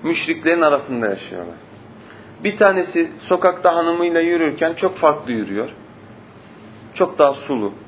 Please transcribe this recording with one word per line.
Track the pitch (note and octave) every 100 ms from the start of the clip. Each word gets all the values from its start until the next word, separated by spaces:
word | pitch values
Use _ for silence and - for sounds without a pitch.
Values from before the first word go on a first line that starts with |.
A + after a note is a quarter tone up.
Müşriklerin | D#3 E3 - D#3+ D#3+ E3+
arasında | D#3 C#3+ - B2+ A2
yaşıyorlar. | F#2+ - F#2 F2 E2+ - - - - - - - -
Bir | E3+ G3
tanesi | G3+ F#3+ F3+ F3 E3 -
sokakta | - F3+ F#3 F3+ F3+ E3+
hanımıyla | E3 E3+ F3 E3+
yürürken | E3 E3+ D#3+ C3+ E3
çok | E3 F#3+ -
farklı | D#3 D3 A2
yürüyor. | A#2 F#2+ G2 B2+ - - - - - - - - - - - -
Çok | - F#3 -
daha | D3
sulu. | C#3 - C3+ G2+ G2+